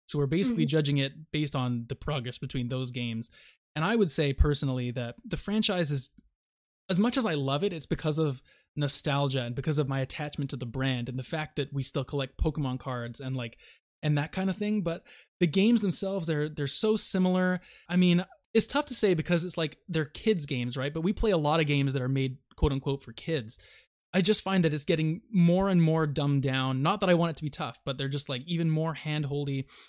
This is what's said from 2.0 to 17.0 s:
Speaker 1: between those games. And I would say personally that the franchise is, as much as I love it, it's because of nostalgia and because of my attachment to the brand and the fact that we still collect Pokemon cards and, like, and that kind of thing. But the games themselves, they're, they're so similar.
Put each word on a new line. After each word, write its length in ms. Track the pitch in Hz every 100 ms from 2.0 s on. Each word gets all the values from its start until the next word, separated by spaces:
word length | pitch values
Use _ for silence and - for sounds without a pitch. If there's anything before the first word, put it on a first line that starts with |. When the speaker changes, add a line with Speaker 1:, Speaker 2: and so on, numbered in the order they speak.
| 147 147 123 -
Speaker 1:
between 320 | 139 135 120
those 220 | 131 127
games. 380 | 123 120 113 117 - - _ _ 151
And 80 |
I 140 | 170 233
would 140 | 180
say 200 | - 143
personally 600 | 135 147 143 139 127 123
that 240 | 120 120 - 226
the 120 | 156
franchise 540 | - 214 214 180 151
is, 200 | 139 - - _ _ _ _ _ _ -
as 100 | 180
much 180 | 233 269
as 80 | 220
I 80 |
love 280 | 151 135 143
it, 100 | 196
it's 140 | 170 -
because 320 | 165 156 147
of 220 | 156 127 _ _ _ -
nostalgia 640 | 139 - 156 139 143 131
and 140 | 120 120
because 240 | 160 147
of 80 | 135
my 140 | 135
attachment 480 | 131 - 147 - 139
to 80 | 131
the 80 | 123
brand 420 | 131 135 127 120
and 100 | 123
the 60 |
fact 320 | 123 160 151 -
that 160 | 139
we 80 | 139
still 220 | 131 143
collect 340 | 131 143 135 -
Pokemon 400 | 160 147 135 127
cards 440 | 135 123 117 120
and, 140 | 131 131
like, 220 | 117 - - - _ _
and 140 | 151 147
that 160 | 151
kind 160 | - 190
of 80 | 180
thing. 240 | 208 214
But 220 | 170 170 - - _ _
the 80 | 175
games 340 | 185 214 233
themselves, 460 | 202 - 190 196 160
they're, 220 | 151 151
they're 180 | 151 139
so 280 | - 214
similar. 640 | 214